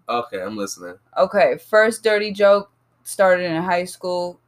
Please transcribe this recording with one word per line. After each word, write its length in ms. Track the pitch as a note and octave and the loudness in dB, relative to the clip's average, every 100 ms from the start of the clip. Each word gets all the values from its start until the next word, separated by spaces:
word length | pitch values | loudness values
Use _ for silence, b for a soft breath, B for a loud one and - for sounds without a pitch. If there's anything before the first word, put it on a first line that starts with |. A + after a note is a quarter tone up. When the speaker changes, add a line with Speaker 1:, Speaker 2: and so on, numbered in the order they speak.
| - | -6
Speaker 1:
Okay, 320 | A#2+ A#2 G2 | -6 -6 -8
I'm 160 | G2 G#2+ | -8 -8
listening. 420 | G2 - F2 F2+ _ - | -8 -10 -16 -18 _ -2
Speaker 2:
Okay, 420 | F#3 G3+ D#3+ D#3 | 0 2 0 0
first 460 | - G#3+ A3 A3 | 0 2 2 0
dirty 260 | A3 G#3 G#3+ | 0 0 -2
joke 380 | G3+ G3+ G3+ G3 _ _ _ | 2 4 4 0 _ _ _
started 480 | - - F#3+ F3+ F3+ | -8 2 4 4 0
in 100 | E3 | -2
high 260 | F3+ F3 F3+ | -2 -2 -4
school. 520 | - F#3 F3+ F3 - | -8 -6 -6 -6 -10